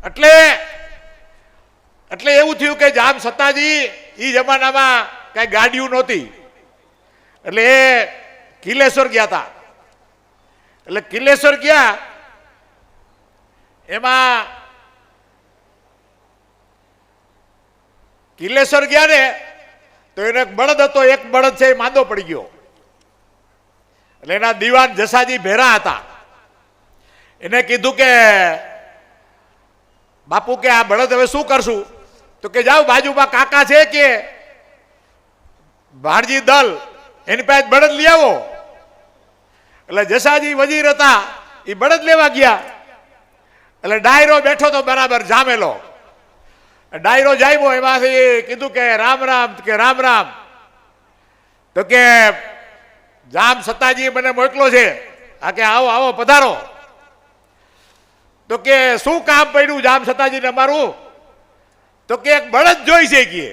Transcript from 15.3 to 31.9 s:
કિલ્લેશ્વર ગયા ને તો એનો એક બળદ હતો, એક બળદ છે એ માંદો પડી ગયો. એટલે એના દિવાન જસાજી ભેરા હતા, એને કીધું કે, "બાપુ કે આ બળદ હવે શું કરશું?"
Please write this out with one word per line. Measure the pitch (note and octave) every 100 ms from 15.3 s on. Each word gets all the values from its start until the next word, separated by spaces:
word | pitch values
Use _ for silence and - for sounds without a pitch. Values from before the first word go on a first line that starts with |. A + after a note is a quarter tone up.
| _ _ _ _ _ _ _ _ _ _ _ _ _ _ _ _ _ _ _ _ _ _ _ _ _ _ _ _ _ _ _
કિલ્લેશ્વર | F3+ C4 C4+ C#4+ C#4
ગયા | C#4+ D#4
ને | D4+ C4 - - - - _ _ _ _ -
તો |
એનો | G#3+ A#3+
એક | B3
બળદ | G3 C4+ D4+
હતો, | C#4+ C#4+
એક | C4 C4+ A#3
બળદ | B3+ C4 C4
છે | C4
એ |
માંદો | B3+ A#3 C4+
પડી | B3+ G#3
ગયો. | E3 D3+ F#2+ _ _ _ _ _ _ _ _ _ _ _ _ _ _ _ _ _
એટલે | C#3 G3
એના | A3+
દિવાન | G#3+ A3 B3+ B3+
જસાજી | F#3+ G#3+ B3 B3 B3+
ભેરા | F#3 G#3+ B3+ G#3+
હતા, | F#3 A#2 - - _ _ _ _ _ _ _ _ _ _ _ _
એને | E3+ A#3
કીધું | B3 A#3+ A3+ C4
કે, | C4 A#3+ A3 G3+ F3+ D#3+ - - - _ _ _ _ _ _ _ _ _ _ _ _ _ _
"બાપુ | F3 A3 B3
કે | B3+
આ | A#3
બળદ | G#3+ G#3 B3+
હવે | B3 B3
શું | C#4+ D4
કરશું?" | C4+ G#3+ G#3+ G3+